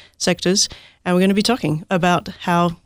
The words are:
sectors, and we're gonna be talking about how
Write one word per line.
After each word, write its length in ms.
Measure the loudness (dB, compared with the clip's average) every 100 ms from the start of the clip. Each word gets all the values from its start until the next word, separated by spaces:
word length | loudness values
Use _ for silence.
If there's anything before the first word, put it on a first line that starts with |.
| -20 -6
sectors, 500 | -2 0 0 0 -2 -6 -20 _
and 100 | -2 2
we're 40 |
gonna 140 | 2
be 80 | 2
talking 420 | 0 0 -2 -4 -2
about 380 | 0 2 2 -2 -8
how 360 | -2 0 0 -4